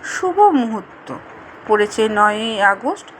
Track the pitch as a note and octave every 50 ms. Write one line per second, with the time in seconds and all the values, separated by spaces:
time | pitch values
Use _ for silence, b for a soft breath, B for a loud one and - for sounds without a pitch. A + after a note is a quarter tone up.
0 | - - - - - F#4 F4 F#4+ G#4 G#4 E4 C4+ A#3+ A3+ A3 G#3 - - - -
1 | - - B2+ - - - - - - - - - - - G#3+ G#3 G#3 G#3 - -
2 | A3 A3 G#3+ G#3 G#3 G#3 G#3 G#3+ A3 A3+ A3 G3+ G3+ G3 G3 G3 A3 C4+ F#4+ G#4
3 | - - - -